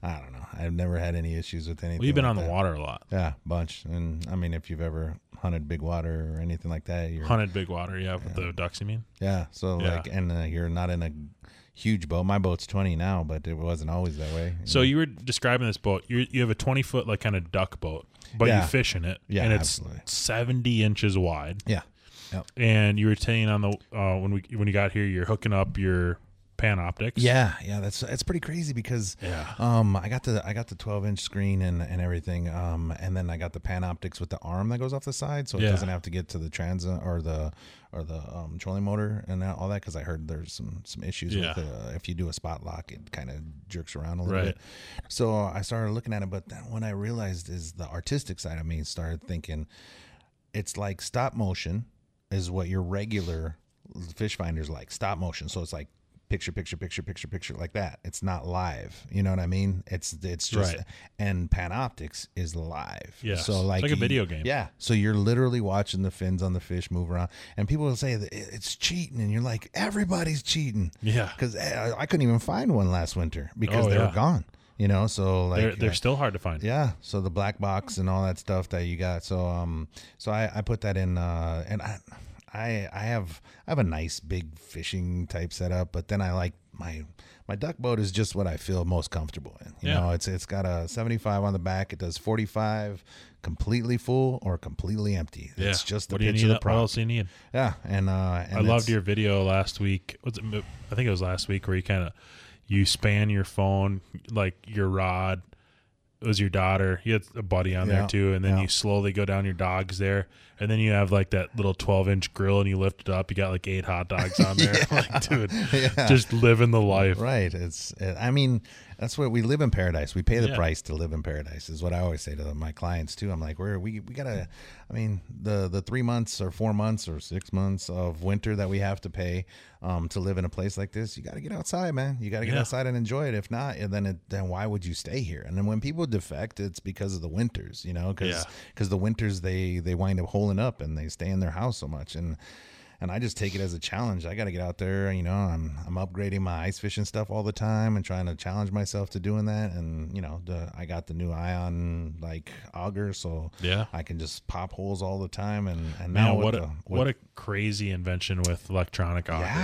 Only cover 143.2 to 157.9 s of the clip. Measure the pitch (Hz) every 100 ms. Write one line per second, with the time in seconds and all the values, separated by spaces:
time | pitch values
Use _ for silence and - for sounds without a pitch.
143.2 | 120 - 101 95 95 85 - 101 120 92
144.2 | 85 104 101 87 90 87 92 98 98 95
145.2 | 87 98 95 80 78 73 85 92 92 90
146.2 | 101 95 95 82 87 - 104 107 104 110
147.2 | 104 104 104 101 110 107 110 104 - 92
148.2 | 90 82 92 98 101 104 98 104 98 98
149.2 | 92 107 107 107 107 87 82 80 78 95
150.2 | 82 87 87 87 85 - 87 85 - 82
151.2 | 87 82 87 87 87 85 85 85 80 80
152.2 | 82 80 - - - 85 95 101 101 95
153.2 | 87 80 80 - 87 98 107 85 - 85
154.2 | 76 - - 87 92 - 98 95 95 98
155.2 | 95 - 104 104 98 85 80 78 90 95
156.2 | 110 104 107 113 78 78 - 95 135 -
157.2 | - - - 101 107 104 104